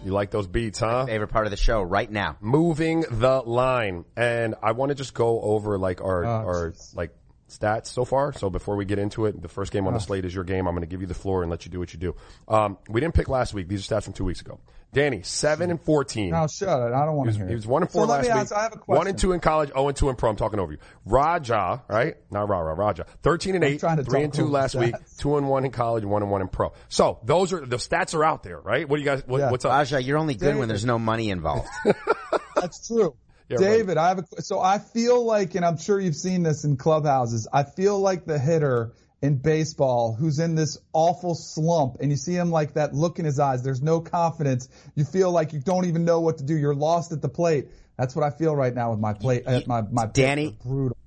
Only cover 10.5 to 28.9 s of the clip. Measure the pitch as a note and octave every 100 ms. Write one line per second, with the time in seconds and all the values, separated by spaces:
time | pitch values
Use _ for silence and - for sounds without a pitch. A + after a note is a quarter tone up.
10.5 | F#2+ F#2 F2 E2+ F2+ F#2 F2 G2 F#2+ F2
11.5 | E2+ - F2 F2 E2+ F2 - - - -
12.5 | A2 G#2+ G2 - A2 D#3 - - C3 A#2+
13.5 | G#2+ F2 G2+ G2 A2 - - F#2 E2+ -
14.5 | - - - - - D3 A2 F2+ - D3+
15.5 | D#3 F3 E3+ - D3+ C#3 - G2 E3 D#3
16.5 | - F#3+ D3 A#2+ B2 D3+ D3+ B2+ G#2+ F#2
17.5 | A#2 G#2+ C#3 F#3 F3 A3 - B3 A3 G#3
18.5 | G#3 A3 A3 - C#3 F3+ F#3+ G3 F3+ E3
19.5 | D#3 D3 C3+ C#3 C#3 D3 B2+ B2 G#2 A2+
20.5 | G#2 F2 D2+ - - - A#2+ D3+ F3 B2+
21.5 | A2+ F2+ A#2+ - G#2 C#3+ - _ G2+ G#2
22.5 | F#2+ D#2+ D#2+ G#2 F2 - - D#3 E3 F#3+
23.5 | F#3 D3+ D3 E3+ D#3+ B2 C3+ D3 D3 D#3
24.5 | C#3+ C3+ C3 A#2+ A2+ - - C#3+ D3 C#3
25.5 | C3+ C3 B2 A#2 A#2 G2+ G#2 G#2 G2+ F#2
26.5 | - F2+ - - - E3 - A2+ D#3 F#3+
27.5 | F3+ C3 A#2+ - E3 F#3 E3 D#3 C#3+ -
28.5 | E2 - A#2+ D#3